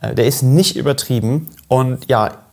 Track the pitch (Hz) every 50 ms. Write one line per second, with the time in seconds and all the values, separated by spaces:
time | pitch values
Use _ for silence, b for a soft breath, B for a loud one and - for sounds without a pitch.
0 | - 113 - 127 117 117 139 - 131 127 131 160 190 - - - - 143 139 139
1 | - - 131 120 104 110 127 151 160 160 - - - _ 131 131 131 127 127 123
2 | - - 131 113 107 - - - - _